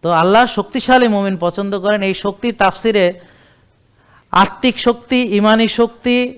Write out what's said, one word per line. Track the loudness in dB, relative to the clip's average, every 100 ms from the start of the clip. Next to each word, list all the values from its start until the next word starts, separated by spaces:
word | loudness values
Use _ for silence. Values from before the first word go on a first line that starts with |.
তো | 0 0
আল্লাহ | 4 4 2 -2
শক্তিশালী | -6 -6 2 2 4
মুমিন | 0 -2 -2
পছন্দ | -4 -4 -6 -4
করেন। | -2 -2
এই | -2 -4
শক্তির | -6 -4 -6 0
তাফসিরে | -2 0 -2 2 0 -2 -20 _ _ _ _ _ _ _ _ _ _
আত্মিক | 0 0 0 -4 0 -2
শক্তি, | -2 -2 -2 0 0
ইমানি | 2 2 0 0
শক্তি | -2 -2 -2 0 -2